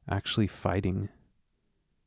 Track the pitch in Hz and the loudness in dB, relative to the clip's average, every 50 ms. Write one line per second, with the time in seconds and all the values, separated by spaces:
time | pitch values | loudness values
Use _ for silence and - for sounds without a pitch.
0 | _ - - 104 - - - 113 104 92 - - - 98 90 98 - 92 92 101 | _ -4 -2 -2 -2 0 2 2 2 2 0 -2 -2 0 0 2 2 0 0 0
1 | 101 - - _ _ _ _ _ _ _ _ _ _ _ _ _ _ _ _ _ | -4 -6 -10 _ _ _ _ _ _ _ _ _ _ _ _ _ _ _ _ _
2 | _ | _